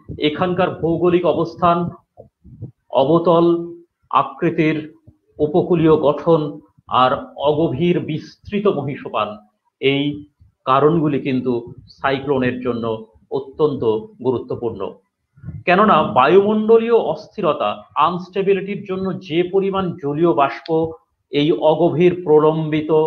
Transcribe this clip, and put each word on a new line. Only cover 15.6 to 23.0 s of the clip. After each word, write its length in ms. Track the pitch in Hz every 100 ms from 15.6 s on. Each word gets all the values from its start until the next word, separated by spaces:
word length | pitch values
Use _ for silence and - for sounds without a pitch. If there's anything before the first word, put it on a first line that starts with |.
কেননা 380 | - 180 208 160
বায়ুমণ্ডলীয় 920 | 156 110 135 185 202 214 214 226 226
অস্থিরতা, 880 | 233 143 156 - - 175 143 107 104 -
আনস্টেবিলিটির 880 | - 151 175 180 202 190 190 185 208
জন্য 360 | - 185 190 147
যে 220 | - 160
পরিমাণ 540 | 180 190 196 190 180 -
জলীয় 300 | 139 147 170
বাষ্প 600 | 151 139 - - 160 160 160 _ _ _
এই 220 | 143 143
অগভীর 720 | 117 151 156 170 139 180 175
প্রলম্বিত 640 | - 151 156 160 156 151 151 156